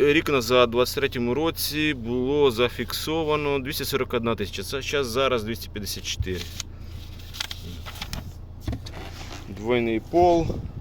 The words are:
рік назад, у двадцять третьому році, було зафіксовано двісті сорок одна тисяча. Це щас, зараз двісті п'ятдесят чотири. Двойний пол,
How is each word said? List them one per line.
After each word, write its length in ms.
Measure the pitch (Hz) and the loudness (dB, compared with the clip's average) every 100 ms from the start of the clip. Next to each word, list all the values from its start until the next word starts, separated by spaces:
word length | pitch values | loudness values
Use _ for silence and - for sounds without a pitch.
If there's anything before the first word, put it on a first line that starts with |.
| 143 | 6
рік 160 | 147 160 | 6 4
назад, 400 | 143 117 123 120 | 2 6 6 6
у 20 | |
двадцять 240 | 117 123 - | 6 2 2
третьому 380 | 135 131 120 | 0 0 0
році, 600 | 123 160 - - 147 151 | 2 0 0 -2 0 0
було 580 | 139 113 123 127 147 139 | 0 -2 0 2 4 6
зафіксовано 1080 | 110 120 - 120 - - 160 156 151 147 143 | 6 2 2 -4 -4 -2 0 2 2 2 0
двісті 260 | 131 151 131 | -2 -4 -2
сорок 280 | 135 127 | 0 0
одна 220 | 131 117 107 | 0 2 0
тисяча. 280 | 98 - | -2 -4
Це 180 | 87 135 | -6 -6
щас, 260 | 131 143 131 | -2 0 0
зараз 360 | 113 135 123 | 2 2 2
двісті 260 | 107 113 - | 0 -6 -6
п'ятдесят 320 | 113 98 - - | -8 -6 -6 -6
чотири. 340 | - - 90 80 - - - - - - - - - - - - 87 - - - - - - - - - - - - - - - - - | -4 -2 -4 -6 -8 -10 -12 -12 -12 -12 -14 -12 -10 -8 -10 -10 -10 -12 -10 -8 -8 -8 -12 -14 -8 -6 -4 -6 -12 -12 -12 -12 -12 -10
Двойний 520 | 98 107 123 117 113 | -6 0 2 2 0
пол, 480 | - 170 180 170 160 - - - | 2 4 6 6 2 -2 -6 -10